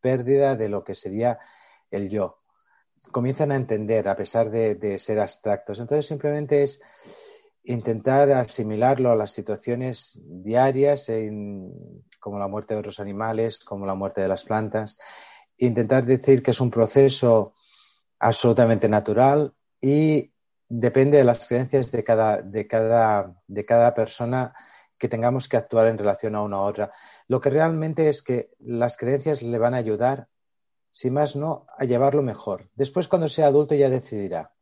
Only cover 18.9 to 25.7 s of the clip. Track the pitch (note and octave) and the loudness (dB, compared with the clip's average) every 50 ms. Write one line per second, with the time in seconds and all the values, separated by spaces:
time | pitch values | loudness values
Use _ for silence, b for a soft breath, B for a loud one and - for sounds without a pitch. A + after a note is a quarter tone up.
18.9 | G#2+ G#2+ G#2 - G#2 G#2+ B2+ C3+ C#3+ D3+ D3+ - _ _ _ _ _ _ - C3+ | 2 2 0 0 2 4 4 4 4 2 0 -2 _ _ _ _ _ _ 0 2
19.9 | C#3+ D3+ D#3 D#3 D3+ D3 - _ _ _ _ _ _ _ _ _ A#2+ A#2 A2+ A#2+ | 2 4 4 4 2 0 -2 _ _ _ _ _ _ _ _ _ -6 0 0 2
20.9 | - C3 C3+ C#3 C#3+ D3 C3 B2 A#2+ A#2 - - B2 A#2+ C3 B2+ - C#3 B2 A#2 | 4 4 4 6 8 6 8 6 4 2 -2 -4 -2 -2 -2 0 0 0 0 0
21.9 | - A#2+ A2 - A#2 A2 A2 A2 G#2 G2+ - F#2+ G2 A2 G#2 - - A2+ A2 A2+ | -4 -6 0 2 2 2 4 2 0 0 -4 -6 -6 -6 -6 -2 -2 0 2 2
22.9 | A#2 A#2 A2+ A2 G#2+ G2+ G2 F2+ F2+ _ _ _ G2 G#2 G#2 - A#2 A#2 A#2 A#2+ | 4 4 4 4 2 0 -2 -4 -10 _ _ _ -10 -10 -2 2 4 6 6 4
23.9 | A#2+ - A2 G#2+ - - A#2+ A#2 B2 C3 B2+ - B B B B B B B B | 4 2 -4 -4 -4 -8 -6 -4 -2 -2 -4 -4 B B B B B B B B
24.9 | B _ - A#2+ - A2+ A2+ B2 B2+ C3+ B2+ - - A#2 A2+ - | B _ -6 -6 -4 0 0 0 0 0 -4 -2 -4 -4 -4 0